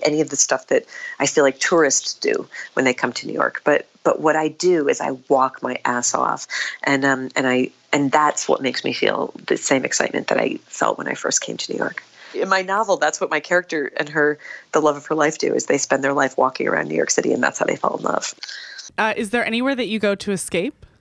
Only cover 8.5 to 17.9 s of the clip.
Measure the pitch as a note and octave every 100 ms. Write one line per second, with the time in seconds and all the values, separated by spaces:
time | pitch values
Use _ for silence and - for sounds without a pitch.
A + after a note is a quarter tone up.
8.5 | - C3+ - - - G#2+ G2 - - -
9.5 | B2 - C3+ B2+ - - - - - -
10.5 | - _ - - - - - - - -
11.5 | A#1 - - - - - - - - F#3+
12.5 | F#3+ F#3 G3 G#3 E3+ D3+ - F3+ D#3 -
13.5 | F3+ F3+ D#3+ C3 - D3+ D3+ D3 D3 -
14.5 | - - D#3 D3+ C#3+ C#3+ D#3 D3+ D#3 -
15.5 | - - C#3+ - C#3 C3+ C#3 C3+ - C3
16.5 | - - - - - - - - - -
17.5 | - - - -